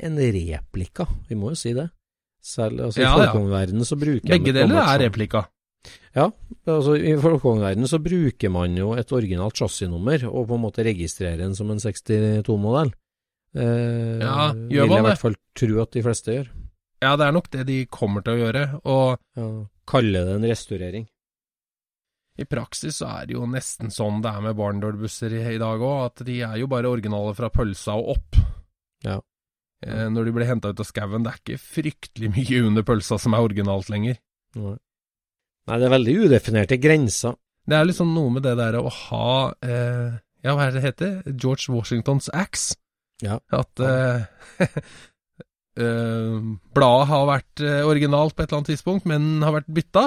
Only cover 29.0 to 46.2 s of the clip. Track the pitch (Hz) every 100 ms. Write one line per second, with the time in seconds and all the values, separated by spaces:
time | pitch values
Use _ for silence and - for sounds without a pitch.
29 | - 110 - _ _ _ _ _ 117 110
30 | 110 113 113 117 120 117 104 98 104 -
31 | 101 110 113 - - 123 - - 151 -
32 | - - 110 98 127 123 113 107 104 113
33 | - 107 123 110 113 101 101 98 92 104
34 | 113 120 _ _ _ 117 101 104 _ _
35 | _ _ _ _ _ _ - 117 123 131
36 | 117 175 202 120 - 107 98 131 151 156
37 | 120 - 117 - _ _ - 156 165 175
38 | 170 160 139 127 135 120 113 117 123 -
39 | - 113 117 131 131 - 123 120 120 123
40 | 120 117 - _ 131 143 135 131 135 -
41 | 185 190 147 131 127 127 - 123 107 120
42 | 113 139 - 151 196 - - - _ _
43 | _ - 101 110 - 127 127 - 131 131
44 | 131 123 107 - - - 185 - - -
45 | - _ _ - - _ _ - 120 117
46 | 117 113